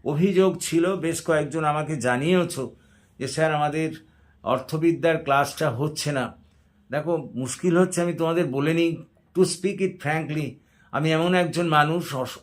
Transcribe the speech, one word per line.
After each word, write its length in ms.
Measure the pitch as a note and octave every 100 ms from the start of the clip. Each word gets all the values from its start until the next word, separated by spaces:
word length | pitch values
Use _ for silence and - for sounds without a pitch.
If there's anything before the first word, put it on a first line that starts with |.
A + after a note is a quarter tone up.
| -
অভিযোগ 520 | D3 G3 F#3 F#3+ -
ছিল, 340 | - E3 F3 F#3+
বেশ 280 | E3 E3 -
কয়েকজন 380 | D#3 D3 D#3
আমাকে 340 | D3+ D3+ D3+ D3+
জানিয়েছ 600 | B2 B2 D#3 F#3 E3+ C3+ B2+ - _ _ _ -
যে, 80 | C3+
"স্যার, 260 | - D#3+
আমাদের 380 | D3 D3 D#3 D#3+ D#3 - _ _ _
অর্থবিদ্যার 800 | - B2+ - D#3 E3+ C#3+ E3 D#3+
ক্লাসটা 460 | C#3 C#3 C#3 - D#3
হচ্ছে 420 | A#2 D3+ D3+ D3
না।" 360 | C#3 - - _ _ _ _ _
দেখো, 380 | C#3+ D3+ E3 B2+ A#2+
মুশকিল 420 | B2+ - F3+ E3+
হচ্ছে, 240 | F3+ F3
আমি 120 | F3
তোমাদের 320 | D#3+ E3 E3 D3+
বলে 280 | C3+ D3
নিই, 300 | E3 E3+ D#3+ - _ _ F3+
to 80 |
speak 360 | F3+ - G3 F#3
it 140 | F#3 - C#3+
frankly, 440 | D#3 C#3+ D3+ C#3 - _ _ _
আমি 200 | C#3 D#3+
এমন 240 | D#3+ F3 F3+
একজন 320 | E3 E3 E3+
মানুষ, 480 | D3+ D3+ E3+ - C#3
অস-, 240 | B2 -